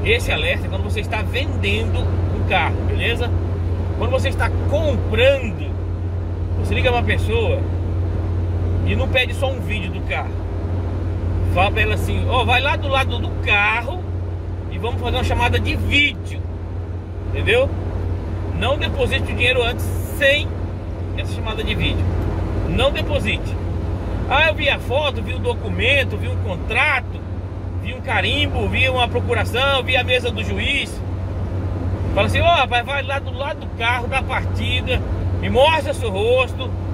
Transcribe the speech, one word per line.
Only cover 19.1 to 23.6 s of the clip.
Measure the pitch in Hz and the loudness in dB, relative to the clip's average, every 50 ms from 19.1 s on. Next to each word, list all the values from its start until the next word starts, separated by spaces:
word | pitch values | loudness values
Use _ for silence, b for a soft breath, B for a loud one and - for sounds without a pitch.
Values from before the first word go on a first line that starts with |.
| 247 269 - | 0 0 -2
o | - - | -2 -2
dinheiro | - 247 254 254 247 240 | 2 2 2 4 4 2
antes | 233 240 - - - - - - - - | 0 0 -2 -2 -2 -2 -4 -4 -4 -2
sem | - 285 269 285 294 302 - - - - - - - - - - - - - - | 4 4 4 4 4 2 -2 -2 -4 -4 -4 -6 -6 -6 -8 -6 -6 -6 -4 -4
essa | - - - - | -4 -4 -4 -4
chamada | - - 214 214 208 220 | -4 -4 -4 -4 -2 -2
de | - - | -2 0
vídeo. | 170 165 156 - - - - - - - - - - - - - - - - | 0 0 0 2 2 0 0 0 0 0 0 -2 -2 -2 -2 -2 -2 0 0
Não | 175 190 247 277 | 2 4 4 2
deposite. | 285 320 294 - - 190 - 220 170 143 - - - - | 2 2 -2 0 0 0 0 0 -2 -2 -2 -2 -4 -2